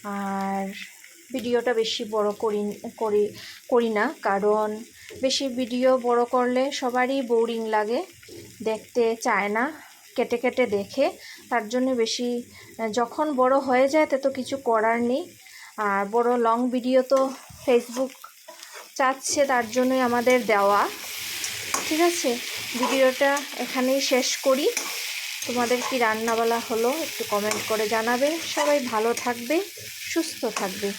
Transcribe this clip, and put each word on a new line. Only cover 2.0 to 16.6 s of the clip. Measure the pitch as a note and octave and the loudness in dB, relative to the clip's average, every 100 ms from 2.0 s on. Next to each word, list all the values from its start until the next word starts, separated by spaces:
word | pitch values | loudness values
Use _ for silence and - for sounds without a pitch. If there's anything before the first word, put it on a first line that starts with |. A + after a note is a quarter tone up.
বড় | G#3+ G#3+ G#3 | -2 0 0
করি, | G#3 A3 G#3 G#3 - A#3 - | 0 -2 0 -2 -6 -12 -4
করি, | A3 G#3 G#3 - - - - | 0 2 2 -2 -16 -18 0
করি | A#3+ A#3 | 2 2
না, | G#3 A#3+ D#4+ | 2 0 0
কারণ | A3 G3 G#3 G#3+ G#3+ G#3+ A#3 - - - | 0 2 2 2 0 -4 -12 -20 -18 -4
বেশি | C4 - C4+ | -2 0 -2
ভিডিও | A#3+ B3 B3 B3+ B3+ | -4 -4 2 4 4
বড় | A#3+ A#3+ | 4 2
করলে | A#3+ B3+ B3 B3 C4+ | 4 2 2 2 0
সবারই | C#4 B3+ B3 B3+ C4+ | -2 -2 0 0 0
বোরিং | A#3+ A#3 A#3 A3+ A3 | 2 2 2 -2 0
লাগে, | G#3+ G#3+ B3 F#4+ - - - - - | 0 0 -2 -4 -14 -20 -18 -18 -6
দেখতে | A3 A3 - B3 A3+ A3+ | -4 -4 -4 0 0 0
চায় | B3+ G3+ G3+ | 0 0 0
না, | G#3+ C4+ D#4 - - - - | 0 -2 -6 -18 -20 -10 -4
কেটে | A#3 A#3 | -2 0
কেটে | B3+ A#3+ A#3+ | 0 0 0
দেখে, | G3+ G3 - D4+ - - - - | 0 -2 0 0 -2 -18 -20 -4
তার | A#3+ G#3+ | -2 0
জন্য | B3 C4 | -2 0
বেশি, | B3+ A3+ - B3 A#3+ A#3+ - - - | 0 0 0 -2 -4 -6 -18 -20 -8
আহ, | A3+ | -4
যখন | G#3+ A#3 - D#4 | -2 -2 0 -2
বড় | C4 B3+ C4+ | 2 4 4
হয়ে | C4 B3+ C4+ | 4 4 4
যায় | D#4 D4+ | 4 2
তা | C4+ | 2
তো | C#4 | 0
কিছু | C4+ B3 C4+ | -2 -6 -4
করার | A#3+ A3+ A3+ A#3 | 0 2 4 2
নেই। | A#3+ C4 F4+ - - - - - | 0 -2 -4 -16 -20 -20 -16 -4
আর | G#3 G3 G3+ | 0 0 2
বড় | A3+ A#3+ B3 | 2 4 4
লং | A3+ A#3 | 2 2